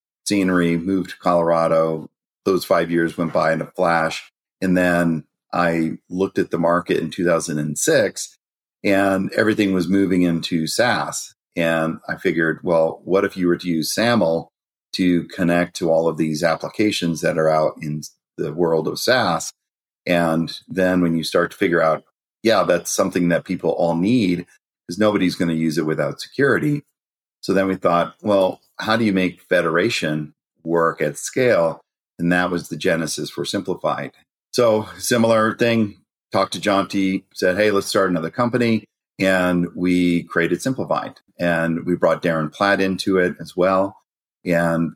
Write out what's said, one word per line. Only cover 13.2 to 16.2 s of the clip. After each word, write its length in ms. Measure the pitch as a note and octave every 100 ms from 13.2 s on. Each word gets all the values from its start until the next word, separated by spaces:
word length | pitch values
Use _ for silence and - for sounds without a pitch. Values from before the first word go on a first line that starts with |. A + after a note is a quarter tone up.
if 120 | G2 F#2
you 120 | F2
were 80 | F2
to 120 | F2+
use 240 | E2 D2+
saml 540 | - A#2 A#2 E2 E2 - _ _ _ _
to 320 | - F#2 F2
connect 500 | E2 - F2 F2 F2 -
to 140 | E2+
all 160 | D#2+ E2
of 120 |
these 260 | D#2+